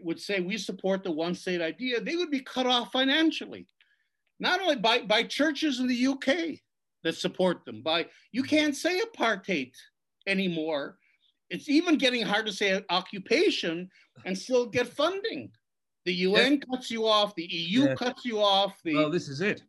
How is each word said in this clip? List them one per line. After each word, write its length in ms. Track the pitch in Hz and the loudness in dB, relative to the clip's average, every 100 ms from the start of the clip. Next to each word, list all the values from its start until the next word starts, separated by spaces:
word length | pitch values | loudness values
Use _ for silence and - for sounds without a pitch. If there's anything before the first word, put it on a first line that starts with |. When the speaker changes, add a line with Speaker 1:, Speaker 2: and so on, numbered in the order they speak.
Speaker 1:
would 180 | 175 165 | -6 -6
say, 200 | - 196 | -4 -4
"We 160 | 180 220 | -2 -4
support 460 | - 190 190 190 | -6 -4 -2 -2
the 80 | 190 | -2
one-state 500 | 156 170 175 190 175 | -2 -2 -4 -4 -2
idea," 400 | 165 160 254 240 | -4 -4 -4 -4
they 140 | 202 | -2
would 160 | 339 339 | -4 -2
be 100 | 269 | -4
cut 260 | - 254 254 | -4 -2 2
off 260 | 247 226 | 2 0
financially, 760 | 254 269 302 320 302 214 98 - _ _ _ _ _ _ _ | 0 2 4 2 0 -8 -14 -16 _ _ _ _ _ _ _
not 220 | 226 370 | 0 2
only 160 | 370 269 | 2 2
by, 240 | 220 240 | 2 2
by 240 | 202 214 | 2 0
churches 560 | 226 - 311 285 311 247 | 2 0 0 2 -2 0
in 80 | 254 | 0
the 80 | 240 | 2
U 200 | 262 269 | 0 0
K 440 | - 349 165 113 _ _ _ _ | 0 0 -2 -8 _ _ _ _
that 140 | 165 160 | -4 -2
support 480 | 180 185 185 165 | -4 0 0 0
them, 180 | - 113 | -8 -8
by, 240 | 139 170 160 - _ | -2 0 -2 -10 _
you 140 | 226 | -6
can't 320 | 262 302 302 - | 2 2 2 0
say 240 | 320 359 | -2 0
apartheid 720 | 453 - 226 202 - 170 127 - - _ _ _ - | -4 -2 -2 0 -2 -4 -4 -12 -20 _ _ _ -2
anymore. 720 | 190 190 165 156 147 143 - _ _ _ _ _ | 0 0 -2 -2 -4 -6 -12 _ _ _ _ _
It's 180 | - - | -10 2
even 280 | 285 349 277 | 2 4 4
getting 260 | 254 247 | 4 2
hard 240 | 196 208 220 | 0 0 -2
to 60 | |
say 320 | 190 202 190 196 | -2 0 0 0
occupation 1000 | 180 - 196 - 247 370 - 185 165 185 _ _ - | -4 -2 -12 0 4 4 2 -4 -6 -8 _ _ -14
and 140 | 180 190 | -8 -8
still 280 | - 254 240 | 0 0 0
get 200 | 247 240 | -2 -2
funding. 640 | - 311 392 427 - - _ _ _ _ _ | 0 0 0 -6 -8 -10 _ _ _ _ _
The 100 | 180 | -4
U 220 | 180 185 214 | 0 4 4
N 160 | 247 | 6
Speaker 2:
Yeah. 60 | 285 247 | 4 0
Speaker 1:
cuts 200 | 254 - | -6 -6
you 160 | 226 220 | -2 2
off, 280 | 214 202 | 2 2
the 100 | 170 | -2
E 220 | 175 170 170 | -8 -6 0
U 180 | 226 269 | 2 2
Speaker 2:
Yeah. 60 | 262 | 2
Speaker 1:
cuts 280 | 247 - | -4 -4
you 160 | 240 214 | -6 2
off. 380 | 202 196 196 - | 4 4 2 -2
The 100 | 170 | -2
Speaker 2:
Well, 160 | 151 151 | 2 2
this 180 | 170 143 | 0 -4
is 120 | 135 | -2
it. 240 | 202 - | -2 -2